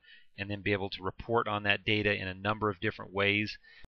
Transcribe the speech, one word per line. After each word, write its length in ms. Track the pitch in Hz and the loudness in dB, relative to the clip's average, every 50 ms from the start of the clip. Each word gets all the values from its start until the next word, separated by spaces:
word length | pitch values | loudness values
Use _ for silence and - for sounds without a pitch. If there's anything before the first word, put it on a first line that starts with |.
| _ - - - - - - | _ -20 -20 -20 -20 -18 -10
and 140 | - 98 101 | -10 -6 -6
then 120 | 101 101 92 | -6 -4 0
be 100 | 101 101 | 0 2
able 180 | 98 95 98 | 2 0 -2
to 140 | - - 92 | -6 -4 -4
report 420 | 95 - - - - 117 117 113 | -6 -6 -6 -4 0 2 2 2
on 160 | 107 104 104 104 | 2 0 0 2
that 200 | 101 101 98 - | 2 0 2 2
data 320 | 110 107 104 104 104 101 | 2 2 2 4 2 2
in 100 | 101 98 | 0 -2
a 80 | 95 92 | -6 -6
number 340 | 95 95 104 107 107 107 107 | -4 -2 -2 0 0 0 -2
of 120 | 98 - | -2 0
different 320 | - 110 - - 107 101 90 | -2 -4 -4 -4 -10 -6 0
ways. 460 | 98 98 101 101 104 107 101 - - - - - - - | 2 4 4 4 4 2 0 -4 -10 -14 -20 -20 -20 -20